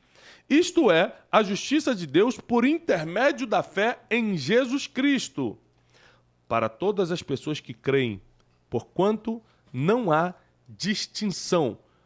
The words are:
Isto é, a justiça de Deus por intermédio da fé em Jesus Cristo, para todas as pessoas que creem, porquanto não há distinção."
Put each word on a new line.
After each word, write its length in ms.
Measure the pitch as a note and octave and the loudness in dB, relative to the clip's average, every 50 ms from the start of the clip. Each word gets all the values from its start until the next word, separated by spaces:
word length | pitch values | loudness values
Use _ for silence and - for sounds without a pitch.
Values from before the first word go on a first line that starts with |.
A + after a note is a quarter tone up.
| _ _ _ - - - - - _ _ | _ _ _ -20 -20 -20 -20 -20 _ _
Isto 420 | A#3+ D4+ F4 - - - D#4 A3 | 2 4 4 4 2 2 4 6
é, 260 | E3 D#3+ F3+ - - - _ _ | 6 4 4 2 -2 -12 _ _
a 140 | - G#3 A3 | 2 2 2
justiça 500 | F#3 G#3 - - - B3+ D#4 - D4+ B3+ | 2 -2 -6 -4 0 -2 0 0 0 -2
de 140 | F#3+ F3 D3 | -2 -6 0
Deus 280 | B2+ E3 G#3 B3+ A#3+ | 2 2 2 2 0
por 280 | - - _ A#3 A#3+ A#3 | -4 -6 _ 0 2 2
intermédio 840 | C4+ D#4 E4+ - - - F3 D#3 D#3+ E3+ G3+ B3+ C#4+ C#4 A3+ C4 | 2 0 -2 0 -2 -2 -2 -2 -4 -2 0 0 0 0 -2 -4
da 160 | A3+ G#3 F3+ D#3 | -2 0 -2 -2
fé 380 | - - F#3+ G3+ A#3 A#3+ - - _ | -2 -2 -2 0 0 -2 -4 -6 _
em 260 | G#3+ A#3+ A3+ G#3+ G3 | -2 -2 0 0 -2
Jesus 520 | E3 B2+ C3+ G#3 A#3+ C#4 B3 B3+ C#4+ - - | -2 -2 2 2 2 2 2 -2 -6 -6 -6
Cristo, 680 | - B3 C4 C#4+ C#4 A#3 - - - - C3+ A2 F#2+ - _ _ _ _ _ _ _ _ _ _ _ _ _ _ _ _ _ _ | -4 -2 0 0 0 0 -2 -6 -8 -6 -6 -6 -6 -8 _ _ _ _ _ _ _ _ _ _ _ _ _ _ _ _ _ _
para 200 | A#2+ A2+ A2+ A2 | 0 0 0 -2
todas 440 | - - E3+ G3 G#3+ F#3 G3 D#3 F3 | -4 -2 -4 -2 0 0 -2 -2 -2
as 100 | D#3+ - | -6 -4
pessoas 380 | - C#3+ B2 - D3 D3+ C#3+ | -6 -8 -6 -4 -6 -8 -8
que 120 | - - C3+ | -10 -16 -20
creem, 480 | - _ C#3 C3+ C#3 C3 A#2+ G#2 F#2+ - _ _ _ _ _ _ _ _ _ | -8 _ 0 2 2 2 0 -2 -6 -12 _ _ _ _ _ _ _ _ _
porquanto 720 | - A#2+ - - _ - F3+ G#3 A3 G#3+ G#3+ A3+ A3+ A#3 - _ _ _ _ _ - | -6 -6 -6 -6 _ 0 0 0 0 -2 -4 -8 -8 -8 -10 _ _ _ _ _ -6
não 380 | B2+ C#3 E3+ A3 B3+ A#3+ F3+ | -2 0 2 2 2 2 2
há 240 | D3+ D#3 E3+ F3+ F3+ - _ _ _ _ _ - | 2 2 2 -2 -4 -10 _ _ _ _ _ -20
distinção." 1120 | A2 - - F#3 G#3+ - - - _ - G#3+ G#3 E3+ - - - - F3 D#3 A#2+ G2 - _ _ _ _ _ | -16 -8 -4 -4 -4 -4 -6 -10 _ -6 -4 -4 -4 -6 -4 0 2 2 2 0 -2 -6 _ _ _ _ _